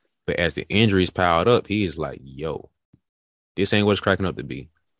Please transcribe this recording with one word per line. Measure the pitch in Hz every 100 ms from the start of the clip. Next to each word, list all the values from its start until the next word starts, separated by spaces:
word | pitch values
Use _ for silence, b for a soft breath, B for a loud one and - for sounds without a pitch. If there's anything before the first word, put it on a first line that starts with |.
| _ _ -
But | -
as | 85
the | - -
injuries | 101 113 95 90
piled | - 90 82 92
up, | 123 -
he | 107
is | 92 85
like, | 71 62
"Yo, | 67 67 78 - - _ _ _ _ _ _ _ _
this | - 98
ain't | 104 104
what |
it's | 98
cracking | 104 95 95
up | -
to |
be." | 69 65 - _ _ _